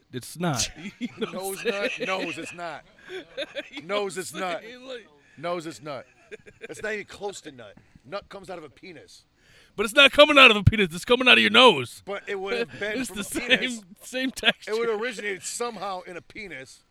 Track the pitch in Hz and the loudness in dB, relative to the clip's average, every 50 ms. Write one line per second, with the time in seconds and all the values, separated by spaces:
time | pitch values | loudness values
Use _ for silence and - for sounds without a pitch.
0 | _ _ - 127 117 - - 156 180 175 143 117 - - - - 160 202 - - | _ _ -14 -14 -12 -12 -10 -6 -4 -2 0 0 -2 -4 -4 -10 -14 -14 -12 -10
1 | 240 233 - - 226 - - 185 190 196 196 175 - 220 196 202 208 254 - - | -12 -10 -8 -8 -8 -8 -6 -8 -8 -8 -8 -6 -6 -4 -4 -2 -4 -6 -6 -6
2 | - 185 190 190 - 175 156 156 160 - - 175 175 170 151 135 - _ _ _ | -4 -4 -4 -4 -4 -6 -8 -10 -10 -12 -12 -12 -12 -10 -12 -12 -16 _ _ _
3 | - - 370 381 285 - - - 294 - - 269 294 - - 277 147 165 196 208 | -18 -14 -14 -14 -14 -14 -12 -12 -12 -10 -10 -14 -14 -12 -14 -14 -8 -4 -4 -2
4 | 202 196 156 180 180 - 147 - 190 180 170 151 - 226 254 247 254 262 262 240 | -4 -4 -6 -8 -10 -10 -8 -8 -6 -6 -6 -8 -10 -14 -18 -18 -16 -16 -16 -16
5 | 202 - _ _ _ _ _ - 143 175 175 180 156 165 147 120 135 151 143 120 | -16 -20 _ _ _ _ _ -10 -6 -6 -6 -6 -6 -10 -12 -14 -12 -12 -12 -12
6 | 98 _ _ _ _ - - - - - - _ - - 160 - - 208 214 208 | -12 _ _ _ _ -20 -20 -20 -20 -20 -20 _ -18 -16 -14 -10 -8 -6 -6 -6
7 | 190 - - - 190 202 190 - - 160 143 123 113 101 95 - _ _ _ - | -8 -12 -14 -10 -10 -10 -10 -10 -14 -16 -18 -18 -18 -20 -20 -20 _ _ _ -20
8 | _ 113 160 202 196 - - 202 190 156 185 170 156 143 - - - 185 170 135 | _ -12 -12 -12 -12 -12 -18 -18 -14 -12 -14 -12 -14 -16 -20 -20 -20 -20 -18 -18
9 | 101 87 - - _ _ _ _ _ _ _ - - _ - - 208 226 208 294 | -20 -20 -20 -20 _ _ _ _ _ _ _ -20 -20 _ -4 -2 -2 2 6 8
10 | 277 269 - 285 294 302 294 277 269 247 214 208 190 - - 208 202 170 156 180 | 8 8 10 8 8 10 10 10 10 10 10 8 6 4 6 4 0 0 0 -6
11 | - - 247 247 262 247 233 226 220 214 208 226 254 247 220 - - 113 - - | 0 0 2 4 6 6 6 6 6 6 6 8 8 8 8 6 0 -6 -8 -16
12 | - - 202 196 - - 202 196 190 196 190 233 233 226 - 202 202 208 214 247 | -12 -10 -10 -10 -8 -8 -8 -6 -4 -4 -2 -4 -4 -4 -6 -8 -6 -6 -4 -4
13 | 262 - 185 202 202 - - - 240 247 254 - 220 254 247 226 202 170 202 _ | -6 -6 -8 -8 -8 -6 -6 -6 0 2 2 2 2 -2 -6 -8 -14 -18 -20 _
14 | - - - 254 262 269 - - - 220 - - - - 214 226 233 233 220 208 | -16 -10 -6 -4 -4 -4 -4 -2 0 0 0 0 -2 -6 -4 -2 -2 -2 -2 -4
15 | 220 254 233 190 208 208 196 175 - - - - 240 240 226 190 175 202 190 180 | -4 -6 -6 -6 -8 -8 -8 -8 -8 -10 -8 -6 -6 -6 -6 -8 -8 -8 -8 -8
16 | 175 180 180 165 135 - - 196 214 190 156 131 131 123 - - _ _ | -10 -12 -14 -16 -16 -16 -16 -14 -14 -14 -12 -14 -16 -16 -20 -20 _ _